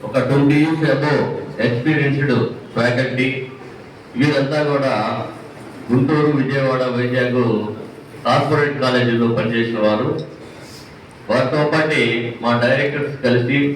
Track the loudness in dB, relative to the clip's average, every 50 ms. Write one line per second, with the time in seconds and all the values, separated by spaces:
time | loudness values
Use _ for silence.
0 | -10 -2 -2 0 2 4 4 4 4 6 6 4 4 4 2 0 2 2 2 2
1 | 2 2 2 2 0 -2 -4 -6 -8 -10 -4 -2 -2 0 0 0 0 0 2 2
2 | 2 0 0 0 0 2 2 2 0 -2 -4 -10 -14 -8 -4 0 0 0 2 0
3 | -2 -2 0 -2 -2 -2 -2 -4 -8 -10 -12 -16 -18 -18 -18 -18 -18 -18 -20 -20
4 | -20 -10 0 2 2 4 4 2 2 2 0 0 0 2 0 2 2 0 0 0
5 | -2 -2 -4 -4 -6 -8 -10 -14 -16 -16 -18 -16 -18 -16 -16 -14 -2 0 2 2
6 | 4 4 4 4 4 4 2 2 0 0 0 0 0 0 0 0 0 0 0 -2
7 | -2 0 0 0 0 2 2 2 2 2 2 0 -2 -4 -8 -10 -12 -14 -16 -18
8 | -18 -18 -18 -6 0 2 2 2 2 2 2 2 2 0 0 -2 0 2 2 2
9 | 2 2 2 2 2 2 2 0 0 0 0 0 0 0 0 0 2 2 2 2
10 | 0 -2 -2 -4 -6 -10 -14 -18 -18 -18 -18 -18 -18 -18 -18 -18 -20 -20 -20 -20
11 | -20 -20 -20 -18 -6 -2 0 0 2 2 0 0 0 2 2 0 0 2 2 0
12 | 0 0 0 -2 -4 -6 -8 -4 0 0 2 2 2 2 2 2 0 -2 -2 -4
13 | -4 -4 -6 -2 0 2 2 2 2 2 2 2 2 0 -2